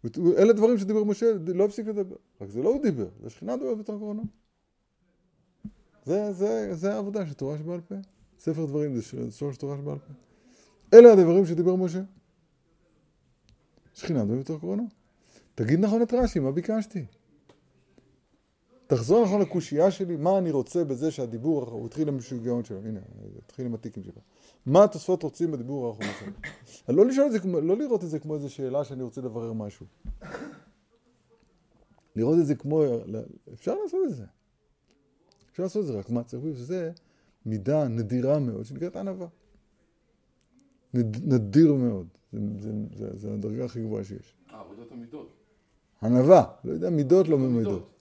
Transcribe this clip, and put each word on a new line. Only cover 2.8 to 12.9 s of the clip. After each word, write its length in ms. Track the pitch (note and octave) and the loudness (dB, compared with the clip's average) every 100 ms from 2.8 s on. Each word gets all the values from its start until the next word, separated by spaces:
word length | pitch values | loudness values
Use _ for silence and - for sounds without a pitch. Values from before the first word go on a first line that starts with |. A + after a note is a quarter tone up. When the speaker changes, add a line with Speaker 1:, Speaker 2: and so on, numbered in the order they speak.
Speaker 1:
דיבר, 260 | A3+ C3 F#2+ G#2 | -2 -4 -8 -10
זה 80 | G#2 | -20
שכינה 260 | - F#3+ B3 | -14 -10 -8
דיבר 180 | C4 | -6
בתור 240 | A3 G#3+ G#3 | -8 -8 -12
קורנו. 240 | G#3 G#3 G#3 _ _ _ _ _ _ _ _ _ _ _ _ _ - _ _ _ | -10 -10 -12 _ _ _ _ _ _ _ _ _ _ _ _ _ -20 _ _ _
זה, 280 | C3 F#3+ G#3 | -4 -4 -4
זה, 420 | F3+ G3+ A3+ G#3 | -4 -4 -2 -4
זה 200 | E3+ F#3+ | -4 -4
העבודה 320 | G#3+ G3+ G#3 E3+ | -4 -6 -6 -8
של 80 | |
תורה 240 | C#3 C3+ D3+ | -8 -8 -8
שבעל 220 | D#3 F3 | -8 -12
פה. 140 | E3+ G3 F#3+ _ _ _ | -10 -14 -14 _ _ _
ספר 280 | - D#3+ D#3 | -6 -4 -4
דברים 300 | D3 D3 B2 | -4 -4 -4
זה 60 | |
ש-, 120 | - B2+ A#2+ | -8 -10 -10
ספר 220 | - C#3+ | -8 -10
של 60 | B2+ | -8
תורה 180 | C#3 C#3+ | -10 -8
שבעל 220 | C#3+ C#3+ | -10 -10
פה. 140 | - C#3 _ _ _ _ _ _ _ A3+ | -12 -20 _ _ _ _ _ _ _ 12
אלה 160 | A#3+ | 12
הדברים 340 | G3+ E3 F3+ F3 | 12 8 6 4
שדיבר 280 | E3+ F3 F#3 | 0 0 0
משה. 260 | F3+ F3+ G3 _ _ _ _ _ _ _ _ | -2 -6 -10 _ _ _ _ _ _ _ _